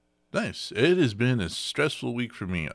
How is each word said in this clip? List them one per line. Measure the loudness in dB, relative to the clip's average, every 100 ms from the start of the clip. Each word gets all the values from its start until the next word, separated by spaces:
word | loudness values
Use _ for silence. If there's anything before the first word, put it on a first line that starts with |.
| _ _ _
Nice. | -4 -2 -6 -6 2
It | 4 6
has | 4
been | 2 2 2
a | 0
stressful | -4 -6 0 0 0 -4
week | -4 -6
for | -6 -4
me. | -2 -4